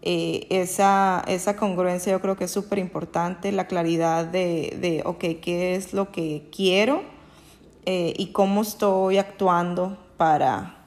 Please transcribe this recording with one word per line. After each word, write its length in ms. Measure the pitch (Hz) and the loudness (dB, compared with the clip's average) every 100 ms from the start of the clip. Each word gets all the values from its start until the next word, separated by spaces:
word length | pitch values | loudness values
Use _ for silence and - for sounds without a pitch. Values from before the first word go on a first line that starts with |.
Eh, 440 | 170 175 165 160 - | -2 -2 -2 -4 -2
esa, 720 | 190 180 185 196 196 196 180 - | -2 0 2 4 6 4 0 -2
esa 300 | 185 196 202 | -2 -2 -2
congruencia 560 | 214 180 180 180 180 | -2 0 0 0 0
yo 80 | 190 | 0
creo 160 | 185 190 | 0 -2
que 80 | |
es 60 | 180 | -2
súper 280 | 202 196 196 | -4 -4 -4
importante, 720 | 180 165 170 175 170 180 190 | -4 -6 -6 -4 -4 -4 -4
la 140 | 202 185 | -2 -2
claridad 600 | 180 165 165 165 160 165 | -2 0 0 2 0 0
de, 500 | 180 180 165 - - | -2 0 -2 -4 -4
de, 220 | 180 160 - | -2 -2 -2
ok, 340 | 175 175 165 | -4 -4 -4
¿qué 340 | - 175 180 | -4 -2 0
es 200 | 185 185 | -2 -4
lo 180 | 196 196 | -4 -4
que 360 | - 160 151 - | -2 -4 -6 -10
quiero? 480 | - 190 190 220 311 403 - - - - - - - - | 0 4 4 4 2 -2 -18 -20 -20 -20 -20 -20 -10 -4
Eh, 260 | 185 170 - | -2 -2 -2
y 80 | 190 | -4
cómo 340 | - 196 202 | 2 2 2
estoy 560 | 220 - 208 190 190 190 | 0 0 2 2 4 2
actuando 800 | 196 - 190 175 175 175 185 190 - - | 0 0 2 2 0 -2 -4 -6 -16 0
para, 580 | 165 151 139 113 - - | 2 4 2 0 -6 -16